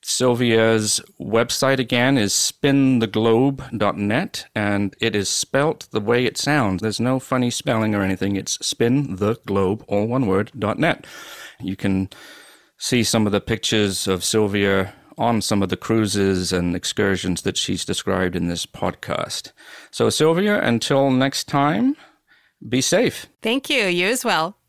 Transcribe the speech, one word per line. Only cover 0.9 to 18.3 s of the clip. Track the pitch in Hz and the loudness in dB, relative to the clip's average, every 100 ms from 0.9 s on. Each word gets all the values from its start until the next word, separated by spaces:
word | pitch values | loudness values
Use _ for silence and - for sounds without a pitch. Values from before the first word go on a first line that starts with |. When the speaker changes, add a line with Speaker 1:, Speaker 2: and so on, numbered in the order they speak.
| - - _ | -2 -6 _
Speaker 1:
website | - 110 123 - 135 131 | 0 0 2 0 0 2
again | 120 123 123 135 | 0 2 4 4
is | 101 | 2
spin | - - - 143 139 135 127 | 0 -2 0 2 4 4 4
the | 113 | 2
globe | 107 113 113 135 139 - 110 | 2 4 4 4 0 -8 -2
dot | 101 92 | -2 0
net, | 101 113 180 - - | 0 0 -2 -8 -8
and | - 104 101 101 - | -4 0 0 -2 -2
it | 113 107 | -2 0
is | 95 | -2
spelt | - - 135 147 - - | -4 -2 0 0 -2 -6
the | - | -6
way | 104 120 | 0 0
it | 123 - | 0 -2
sounds. | - 147 110 95 | -2 0 2 0
There's | 110 101 | -2 -2
no | 120 131 | 0 -2
funny | - 131 123 | -2 -2 0
spelling | - - 113 110 | -2 -2 0 0
or | 104 | 0
anything. | 98 95 98 98 | 0 0 -2 -2
It's | - - | -4 -6
spin | - - 117 131 143 92 | -6 0 2 2 0 -2
the | 104 - - | -2 -2 -2
globe, | 98 95 110 - | 0 0 -2 -2
all | 101 107 | -2 0
one | 127 120 | 0 0
word, | 95 104 - | 0 -2 -4
dot | 104 107 | -4 0
net. | 160 - - - - - - - | 0 -2 -8 -20 -18 -18 -20 -12
You | 92 | -8
can | 98 98 95 95 - - - - - _ _ | -4 0 0 -2 -8 -20 -20 -20 -20 _ _
see | - 123 | -2 0
some | 107 117 104 | 2 2 2
of | |
the | 101 | 0
pictures | - 113 - 110 104 95 - | 0 -4 0 2 2 0 -2
of | 92 | -2
Sylvia | 92 110 107 101 98 98 95 - _ - | 0 0 0 2 2 2 -2 -8 _ -4
on | 113 117 | 0 0
some | - 101 | 0 -2
of | 95 | 0
the | 95 | -4
cruises | - 113 107 101 98 95 90 | 0 0 2 2 2 2 0
and | 92 87 87 | 0 0 -2
excursions | - - 101 92 95 87 | -4 -2 0 0 -2 -4
that | - 95 | -4 -4
she's | - 95 | -4 -4
described | - 98 - 95 92 | -4 -6 -2 -2 0